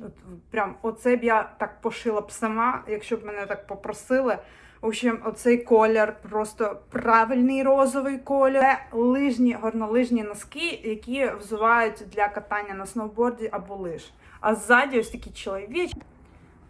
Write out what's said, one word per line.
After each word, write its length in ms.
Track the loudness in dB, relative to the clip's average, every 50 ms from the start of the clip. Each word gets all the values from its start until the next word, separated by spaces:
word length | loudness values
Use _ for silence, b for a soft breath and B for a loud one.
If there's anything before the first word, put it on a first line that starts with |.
| -18
От, 60 | -18 -18 -20 -20 -20 -20 -20 -18 _
прям 240 | -4 -4 -4 -4 -6 -6 -6
оце 340 | -6 -6 -2 0 2 2
б 80 | 2 2
я 260 | 2 2 2 0 -2 -6 -8
так 220 | -8 -8 -8 -8
пошила 400 | -8 -6 -6 -4 -4 -2 -2 -2
б 120 | -4 -6 -8
сама, 500 | -6 -4 -4 -2 0 0 0 -2 -4 -6 -6
якщо 280 | -8 -8 -4 -6 -6
б 80 | -6 -6
мене 220 | -10 -10 -10 -8
так 200 | -8 -8 -10 -10
попросили. 720 | -12 -14 -12 -10 -12 -12 -12 -4 0 0 2 2 2 -2 -2 B B B B B B B B
В 60 | -6
общем, 360 | -4 -4 0 0 0 0 0 -4
оцей 340 | -8 -8 0 2 4 4 4
колір, 560 | 4 4 6 6 6 6 4 4 2 2 0 -8 -16 -6
просто 500 | -4 -4 -4 -4 -4 -4 -4 -4 -4 -8 -14 _
правильний 720 | -8 -4 2 4 6 6 6 4 4 4 4 4 2 2 4
розовий 560 | 4 6 6 6 4 2 0 -2 -2 -4 -6
колір. 440 | -4 -2 2 4 4 4 6 6 6
Це 160 | 6 4 2 -2 -6 -2
лижні, 640 | 0 2 2 4 2 2 0 2 4 4 2 2 2
горнолижні 600 | -2 -4 -2 -2 -2 2 2 2 2 2 0 -2 -2
носки, 580 | -4 -8 -12 -14 -14 -8 -6 -6 -6 -6 -6 -6
які 460 | -8 -8 -8 -8 -8 -4 -2 -2 -2 -2 -6
взувають 640 | -8 -8 -4 0 2 4 4 4 2 0 -2 -6 -14 -10 -2
для 160 | -2 -2 -2
катання 460 | -2 -6 -8 -6 -6 -6 -6 -8 -10
на 120 | -10 -10
сноуборді 640 | -8 -8 -8 -8 -6 -2 0 0 0 0 -4 -8 -8 -8
або 240 | -8 -10 -10 -12
лиж. 360 | -10 -8 -10 -10 -10 -14 -18 B B B B B B
А 140 | -2 0 0
ззаді 460 | 0 2 4 4 4 4 2 0 -2
ось 100 | -2 -2
такі 200 | -8 -12 -14 -16
чоловічі. 640 | -16 -12 -10 -8 -8 -8 -10 -6 -4 -4 -4 -4 -6 -12 -16 -20 _ _ -20 b b b b b b b -18 -12